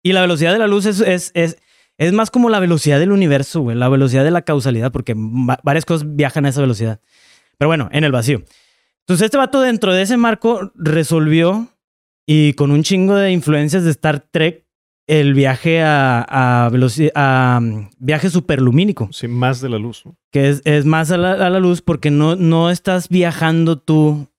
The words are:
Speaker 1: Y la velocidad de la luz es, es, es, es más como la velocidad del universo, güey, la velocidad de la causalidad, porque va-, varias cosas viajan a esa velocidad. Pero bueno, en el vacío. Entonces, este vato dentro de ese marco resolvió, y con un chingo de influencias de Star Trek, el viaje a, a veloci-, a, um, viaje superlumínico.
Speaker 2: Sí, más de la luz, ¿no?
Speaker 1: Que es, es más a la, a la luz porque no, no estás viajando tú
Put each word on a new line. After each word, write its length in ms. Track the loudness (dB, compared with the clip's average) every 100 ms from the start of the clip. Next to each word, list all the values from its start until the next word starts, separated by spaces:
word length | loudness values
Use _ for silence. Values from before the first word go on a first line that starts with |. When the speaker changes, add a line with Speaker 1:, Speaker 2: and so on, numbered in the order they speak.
Speaker 1:
Y 120 | 0
la 80 | 0
velocidad 320 | 2 0 0
de 40 | 0
la 80 | 0
luz 220 | 0 0
es, 140 | 0
es, 280 | 0 0 -4 -2
es, 220 | -2 -4 _ _ _ -4
es 140 | 0
más 180 | 0 0
como 180 | 0 2
la 100 | 2
velocidad 400 | 0 0 2 2
del 120 | 2
universo, 500 | 2 2 0 -2 -4
güey, 160 | -4 -2
la 120 | 0
velocidad 340 | 2 2 2
de 80 | 0
la 100 | 0
causalidad, 500 | -2 -2 -2 -2 -4
porque 220 | -6 -6 -6
va-, 440 | -4 -4 -2 -2
varias 220 | -2 -2 -2
cosas 300 | -4 -4 -2
viajan 320 | -2 0 -2
a 20 |
esa 120 | 0
velocidad. 380 | -2 -2 -4 -8 _ _ _ _ _ _
Pero 80 | -2
bueno, 200 | 0 -2
en 120 | -2 0
el 60 |
vacío. 300 | 0 0 -4 -6 _ _ _ _ _
Entonces, 240 | -4 0 2
este 120 | 0
vato 240 | 0 0
dentro 320 | 0 0 0
de 80 | 0
ese 160 | 0 0
marco 540 | 0 0 -2 -2 -6
resolvió, 960 | -6 -2 -2 0 0 2 2 2 0 -6 _ _ _ _ _ 0
y 280 | 2 2
con 180 | 2 0
un 100 | 2
chingo 320 | 0 0 2 2
de 140 | 0
influencias 520 | 0 0 0 0 0
de 80 | 0
Star 300 | 0 -2 -4 _
Trek, 340 | -2 -2 -4 _ _ _ _ -2
el 300 | 2 2 2
viaje 480 | 2 0 -2 0
a, 420 | 2 2 2 0 -2 -2 2 2 2
a 60 |
veloci-, 400 | 2 0 2 0
a, 460 | 2 0 2 2 2
um, 280 | 0 -6 -12 _
viaje 320 | -4 -2 0
superlumínico. 760 | -2 -2 0 2 2 0 -2 -8
Speaker 2:
Sí, 160 | -8 -8
más 340 | -2 -2 -2
de 80 | -4
la 80 | -6
luz, 240 | -6 -12 -20
¿no? 80 | -20 _
Speaker 1:
Que 180 | 0 0
es, 120 | 0 0
es 200 | 2 2
más 260 | 0 0
a 60 | 0
la, 160 | 0
a 180 | 0 0
la 80 | 2
luz 240 | 2 0
porque 260 | -2 -2 0
no, 260 | 2 2 2
no 360 | 2 2 0
estás 380 | -2 -2 -4 -2
viajando 680 | 0 0 0 -2 0 0 -2
tú 500 | 0 2 2 0 -8